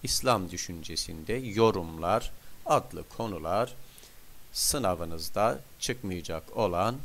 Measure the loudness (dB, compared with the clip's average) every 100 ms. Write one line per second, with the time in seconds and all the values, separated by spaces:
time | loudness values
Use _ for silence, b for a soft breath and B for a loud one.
0 | 0 2 4 4 2 -6 -6 -6 -6 -6
1 | -4 -6 -4 -2 0 6 6 6 -2 -2
2 | 2 2 2 B B B 2 2 2 -10
3 | -12 -6 -4 -4 0 2 2 -4 B B
4 | B B -16 -16 -10 -2 0 2 2 2
5 | -2 -4 -2 2 2 2 -8 -8 -4 -4
6 | -4 -6 -4 -6 -6 0 2 4 2 0